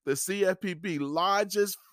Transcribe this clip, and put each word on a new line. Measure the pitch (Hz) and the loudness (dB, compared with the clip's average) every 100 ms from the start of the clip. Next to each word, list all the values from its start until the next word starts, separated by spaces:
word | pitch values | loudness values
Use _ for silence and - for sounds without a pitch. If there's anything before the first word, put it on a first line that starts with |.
| - | -2
the | 139 | -2
C | - 202 190 | -2 0 2
F | 185 | 2
P | 202 | -2
B | 165 185 151 | -4 -2 -2
largest | 143 156 185 196 202 208 202 - - | -2 0 2 2 2 0 0 -2 -4